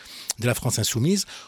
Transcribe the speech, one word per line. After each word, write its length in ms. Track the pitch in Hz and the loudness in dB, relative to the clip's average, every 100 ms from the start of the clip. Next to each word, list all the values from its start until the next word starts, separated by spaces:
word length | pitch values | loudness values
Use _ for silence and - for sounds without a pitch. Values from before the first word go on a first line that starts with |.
| - - - - | -20 -14 -10 -2
de 60 | 123 | 0
la 80 | |
France 240 | 120 127 - | 0 0 0
Insoumise, 460 | 107 113 139 202 - - | 0 2 4 2 0 -10